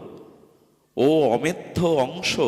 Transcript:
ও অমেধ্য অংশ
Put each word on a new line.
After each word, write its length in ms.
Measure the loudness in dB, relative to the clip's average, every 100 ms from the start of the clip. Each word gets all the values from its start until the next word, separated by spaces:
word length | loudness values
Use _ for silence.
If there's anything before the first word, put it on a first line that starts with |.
| -14 -18 -20 -20 -20 _ _ _ _ 0
ও 100 | 2 4 2
অমেধ্য 460 | 2 0 -6 -6 -2 0 2
অংশ 340 | 0 -2 -4 0